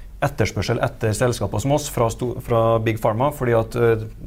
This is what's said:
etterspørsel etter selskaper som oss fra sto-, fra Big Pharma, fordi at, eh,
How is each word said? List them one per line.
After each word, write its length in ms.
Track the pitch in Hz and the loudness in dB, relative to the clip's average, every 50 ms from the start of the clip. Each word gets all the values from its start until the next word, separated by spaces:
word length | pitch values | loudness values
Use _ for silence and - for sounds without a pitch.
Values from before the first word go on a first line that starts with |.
| - - - - - | -16 -16 -8 -4 -4
etterspørsel 560 | 139 - - 110 - - 104 92 - 120 123 135 | -2 0 0 -2 -2 -2 -2 -2 0 0 0 0
etter 300 | 123 - - - 110 104 | -2 -2 -2 -2 -2 0
selskaper 480 | - 131 120 113 - 104 98 - 107 | 2 2 0 0 0 -2 -4 -2 -2
som 100 | 104 135 143 | 0 2 0
oss 140 | 147 147 - | 0 0 -2
fra 180 | - 131 117 113 | -2 0 0 0
sto-, 260 | 113 - 131 123 113 120 | 0 -2 -4 -6 -6 -6
fra 380 | - - 120 113 113 113 113 113 | -4 0 2 2 4 4 4 2
Big 200 | 110 117 110 113 | 2 0 0 2
Pharma, 280 | - 120 107 110 131 147 | 2 0 2 2 0 0
fordi 220 | 143 - 131 120 117 113 | 0 0 0 2 2 2
at, 180 | 113 110 - | 2 0 0
eh, 280 | 117 120 117 113 110 110 107 - - - | 2 4 4 4 2 0 -6 -10 -12 -14